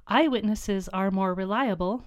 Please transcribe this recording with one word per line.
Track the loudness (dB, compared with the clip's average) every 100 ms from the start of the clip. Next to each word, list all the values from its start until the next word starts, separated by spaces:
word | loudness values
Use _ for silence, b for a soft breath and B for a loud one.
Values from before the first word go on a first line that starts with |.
| 0
eyewitnesses | 2 4 2 0 -2 -2 -4 -2
are | -2 0
more | 2 0
reliable | 0 -2 0 0 0 -2 -2